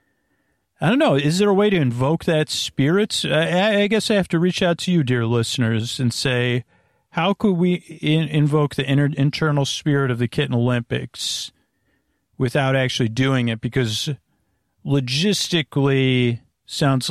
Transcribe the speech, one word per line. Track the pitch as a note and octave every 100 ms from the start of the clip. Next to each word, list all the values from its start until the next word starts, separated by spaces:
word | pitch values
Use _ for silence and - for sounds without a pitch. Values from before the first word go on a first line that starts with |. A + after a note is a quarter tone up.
| _ _ _ _ _ _ _ _
I | D3
don't | B3+
know. | D4+ C#3
Is | C#3+ F3
there | G#3
a |
way | F#3+ G#3
to | G3
invoke | C3+ A#2 C3 E3
that | - D#3 D#3
spirit? | - - - C#3 F#3 G#3+ -
I, | D3+ D3+ D#3+
I, | F3 G#3 G3+
I | G3+
guess | G#3+ -
I |
have | G#3 F3+
to | E3
reach | F3+ -
out | F3+ E3+
to | -
you, | F3
dear | C3 B2 A2+
listeners, | A#2+ A2+ - A#2 A2+ A#2 -
and | B2
say, | - C#3 B2 B2 B2 - _ _ _ _
how | - E3+
could | G3+ A3
we | F3 F3+ F3 - D#3
in-, | D3+ D#3 D#3
invoke | D#3 D3 D3+ D3 -
the | C3+
inner, | C#3 C#3+ D3
internal | C#3 - D#3+ D3
spirit | C3+ - - C#3+ C3+
of | A#2
the | A#2+
Kitten | - C#3
Olympics | B2 A#2+ B2 A#2 B2+ B2+ - - - - - _ _ _ _ _ _ _ -
without | B2+ D3+ C3+ C3+
actually | B2+ - A#2+
doing | A2+ C3+ C3 A#2+
it? | A2+
Because | B2 C3+ A#2+ A2 - C#3 _ _ _ _ _ _ -
logistically | C#3+ B2+ C3+ G3 G3 - F3 D3 - C#3 C3+ C3 B2+ B2 A#2 - _
sounds, | - - D3 C3+ -